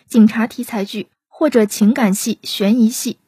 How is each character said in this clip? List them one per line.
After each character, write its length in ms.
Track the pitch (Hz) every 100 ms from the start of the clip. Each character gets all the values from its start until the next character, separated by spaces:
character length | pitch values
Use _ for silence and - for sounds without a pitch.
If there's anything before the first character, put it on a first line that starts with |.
| _
警 180 | 240 214
察 220 | 226 226
题 160 | -
材 200 | 233 220
剧 220 | 196 214 - _ _
或 200 | - 311
者 160 | 240 208
情 280 | - 208
感 200 | 277 214
戏、 260 | 196 233 -
悬 380 | - - 202 247
疑 100 | 220
戏， 280 | - 247 -